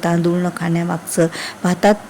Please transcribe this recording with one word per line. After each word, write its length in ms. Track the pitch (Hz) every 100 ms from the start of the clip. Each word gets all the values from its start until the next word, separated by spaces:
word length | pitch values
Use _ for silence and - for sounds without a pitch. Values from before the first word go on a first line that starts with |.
तांदूळ 360 | 170 170 170 175
न 100 | 180 -
खाण्यामागचं, 720 | 170 165 175 170 - - 165 - - -
भातात 320 | 180 175 202 208